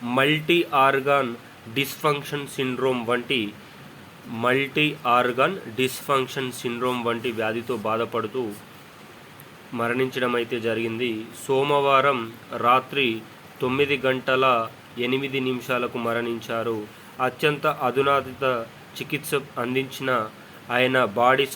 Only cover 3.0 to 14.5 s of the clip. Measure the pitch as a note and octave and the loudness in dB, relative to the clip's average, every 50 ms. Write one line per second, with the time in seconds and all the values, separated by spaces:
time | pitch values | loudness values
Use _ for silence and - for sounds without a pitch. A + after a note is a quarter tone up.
3 | A2+ A2+ B2 A#2+ A#2+ - C#3 A#2+ G#2 G2+ G2 - - - - - - - - - | 0 0 -2 0 0 -2 -2 -2 -2 -4 -6 -12 -18 -20 -20 -20 -20 -20 -20 -20
4 | - - - - - - A#2+ A2+ A#2+ B2 B2+ C3+ C#3 C3+ - D#3 D3+ D3 D3 - | -20 -20 -20 -18 -14 -10 -6 0 2 2 2 2 0 0 0 2 2 0 0 -2
5 | - B2 A#2+ B2 B2 B2 A#2+ C3 C3+ E3+ G3 F#3 - A#2+ A2 B2 C3 B2+ - - | 2 4 4 4 4 2 2 2 2 2 0 -4 -10 -8 -2 -2 -2 -2 -2 -4
6 | - - C#3 C3+ B2+ - - C#3+ C3 B2 A#2+ - - B2 A#2 A#2 B2+ B2+ B2+ B2 | -2 0 0 0 0 -2 -4 -6 -6 -6 -6 -6 -6 -6 -4 -2 -2 -2 -2 0
7 | A2+ A#2 A#2 A#2 A#2 B2 A2+ A2 A2 A2 A2 A#2+ A#2 B2 B2 G#2+ G#2 A2 A2 A2+ | 0 -2 -2 -2 -2 -4 -2 -2 -2 -2 -2 -4 -4 -4 -4 -4 -2 -2 0 0
8 | A#2 A2 - A#2 A2 G#2+ - C3 A#2+ G#2+ G2+ G#2+ - - - - - - - - | -2 -2 -2 -4 -4 -4 -4 -4 -4 -6 -6 -10 -16 -20 -20 -20 -20 -20 -20 -20
9 | - - - - - - - - - - - - - - B2+ A#2 A#2 A#2 A#2+ B2+ | -20 -20 -20 -20 -20 -20 -20 -20 -20 -20 -20 -20 -16 -8 -4 -2 -2 0 0 0
10 | C3 B2+ - C3 B2+ B2 A#2+ A#2+ A#2 A#2 B2 A#2 G#2+ A#2 A2 A2+ A2+ A2+ A2+ A2+ | 0 -2 0 -2 0 0 0 0 -2 -2 -4 -2 -2 -2 -2 0 -2 -2 -2 -2
11 | B2+ A#2+ A2 A2 A2+ - - - - - C3+ C3 C#3 D3 C#3+ C#3+ C#3 C#3 C#3 C3 | -2 -4 -4 -6 -8 -12 -14 -8 -2 0 2 2 2 2 2 2 4 4 4 4
12 | C3+ C#3+ C3+ A#2+ A2+ A2+ A2+ A2+ - - B2 A2+ G#2+ A#2+ B2+ C3 B2+ - C#3 C#3+ | 4 4 2 0 -2 -8 -10 -16 -14 -10 -6 0 4 4 4 4 2 0 -2 0
13 | C3+ A#2 A2+ A2 A2 - - - - - - - C3+ B2 C3 C#3 D3 C#3 C#3+ B2+ | 0 0 0 -4 -8 -14 -20 -20 -20 -16 -8 -4 -2 0 2 2 2 2 0 0
14 | B2 C3 C3 B2+ B2+ C3+ C3 C3 C3 C3 | 2 0 0 0 0 0 2 4 4 4